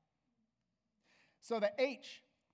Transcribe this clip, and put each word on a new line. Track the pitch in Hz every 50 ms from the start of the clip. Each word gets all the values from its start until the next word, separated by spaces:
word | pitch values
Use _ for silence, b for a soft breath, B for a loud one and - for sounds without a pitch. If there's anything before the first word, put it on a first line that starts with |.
| _ _ _ _ _ _ _ _ _ _ _ _ _ _ _ _ _ _ _ _ b b b b b b b b
So | - - 233 220
the | 208 202 311
H, | 269 254 285 240 - - - - - _ _ _ _ _ _